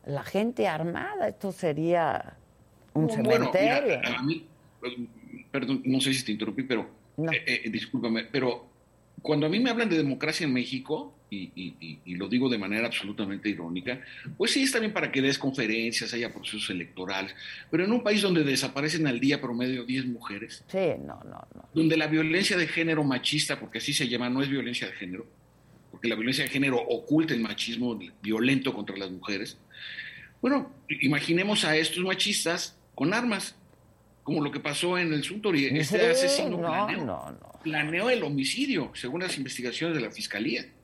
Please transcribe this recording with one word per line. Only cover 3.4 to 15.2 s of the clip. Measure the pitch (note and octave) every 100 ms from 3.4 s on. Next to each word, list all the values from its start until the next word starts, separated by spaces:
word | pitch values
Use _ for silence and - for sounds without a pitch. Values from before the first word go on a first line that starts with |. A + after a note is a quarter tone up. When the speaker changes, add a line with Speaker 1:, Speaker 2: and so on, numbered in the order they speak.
| B2 F#3 G#3+ C4+ C#4 C3+ A#2 A#2+
Speaker 2:
a |
mí, | C3+ D#3+ - - - - B2 B2 A#2 - - - -
perdón, | C#3 B2+ C3
no | C3 C3
sé | C3+
si | B2+
te | -
interrumpí, | G#2 G#2+ G2+
pero, | C3 A2+ - - - -
Speaker 1:
No. | E3
Speaker 2:
eh, | B2+ -
eh, | B2 A#2
discúlpame, | G#2+ - B2+ A2+ A2+
pero | - C#3+ B2+ A2+ - _ _ _ _ -
cuando | - D3+ D#3
a |
mí | G3+
me | B3+
hablan | A#3 A3+
de | E3
democracia | C#3+ B2+ D3+ D#3 D#3+
en |
México, | B2+ A#2+ C3 C3 D#3 C#4+ - _
y, | G2 F2+
y, | - F#2 -
y, | D#2+ D2 F2+
y | F2
lo | F#2+
digo | B2 C3
de | A2+
manera | G2 G#2+ A#2
absolutamente | - G2 G#2 G2 G2 G#2+
irónica, | F2 E2+ F2+ G#2+ B2+ - - - -
pues | A3+
sí, | C#4+
está | C4+ A#3+
bien | G#3+
para | G3 D3
que | C#3